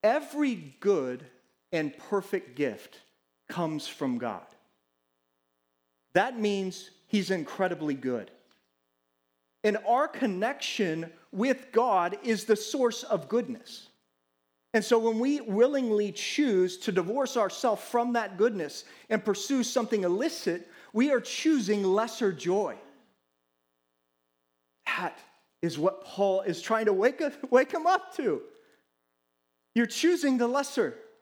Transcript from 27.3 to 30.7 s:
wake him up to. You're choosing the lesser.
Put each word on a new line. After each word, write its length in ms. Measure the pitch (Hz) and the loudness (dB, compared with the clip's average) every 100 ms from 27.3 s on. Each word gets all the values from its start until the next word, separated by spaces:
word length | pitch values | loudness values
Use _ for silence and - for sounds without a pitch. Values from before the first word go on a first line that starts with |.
| - 262 | -4 4
wake 220 | 247 - | 4 4
him 120 | 339 330 | 0 2
up 300 | 381 370 - | 2 0 -4
to. 260 | 254 143 - - _ _ _ _ _ _ _ _ _ _ _ 226 | -2 -2 -6 -20 _ _ _ _ _ _ _ _ _ _ _ 0
You're 100 | 233 | 0
choosing 520 | - 330 349 285 254 | 2 2 2 2 2
the 80 | 240 | 2
lesser. 500 | 269 277 | 0 -2